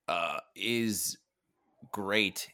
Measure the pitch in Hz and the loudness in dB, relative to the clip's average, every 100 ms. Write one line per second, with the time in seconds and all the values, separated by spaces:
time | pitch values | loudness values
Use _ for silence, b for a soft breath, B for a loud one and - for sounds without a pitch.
0 | - 85 82 76 - - 104 117 113 95 | -2 0 0 -4 -8 -6 0 2 2 0
1 | - - _ _ _ _ _ _ - - | -2 -6 _ _ _ _ _ _ -10 -6
2 | 98 104 98 - - | 2 2 2 -2 -10